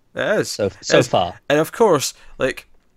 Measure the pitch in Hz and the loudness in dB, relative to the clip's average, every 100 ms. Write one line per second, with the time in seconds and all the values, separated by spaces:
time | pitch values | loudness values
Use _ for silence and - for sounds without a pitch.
0 | _ - 135 208 120 - 101 - - 147 | _ -6 -2 -2 -4 -4 -4 -6 0 0
1 | 127 107 87 - - 151 156 - 226 147 | 2 0 -2 -4 0 0 0 2 2 2
2 | - - - - 131 - - _ _ | 0 -10 -16 -4 -4 -4 -14 _ _